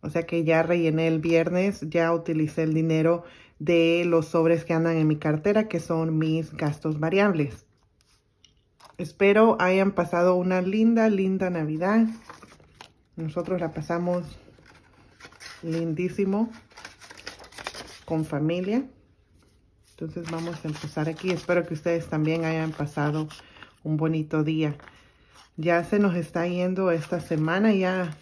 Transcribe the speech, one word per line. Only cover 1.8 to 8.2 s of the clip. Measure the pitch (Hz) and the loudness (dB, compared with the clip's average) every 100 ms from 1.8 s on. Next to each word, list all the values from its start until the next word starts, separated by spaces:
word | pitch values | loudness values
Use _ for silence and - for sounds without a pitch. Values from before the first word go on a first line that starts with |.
ya | 165 170 165 | -4 0 2
utilicé | 170 165 160 156 151 | 0 -2 -2 -2 0
el | 160 | 0
dinero | 156 160 160 160 170 170 - - _ | 0 2 2 2 2 -2 -20 -20 _
de | 151 170 165 170 175 | 2 4 4 4 2
los | 165 156 | 2 2
sobres | 170 165 165 156 | 2 2 2 0
que | |
andan | 165 165 165 | 0 0 2
en | 156 | 2
mi | 151 | 0
cartera, | 156 151 180 208 214 | 0 0 2 2 0
que | 170 | -4
son | 165 165 160 160 | -4 -2 0 0
mis | 156 160 156 | 0 0 -4
gastos | - 151 147 160 151 | -4 -4 -2 -4 -2
variables. | 160 190 202 165 139 113 _ _ _ _ _ _ | 0 2 2 2 -2 -4 _ _ _ _ _ _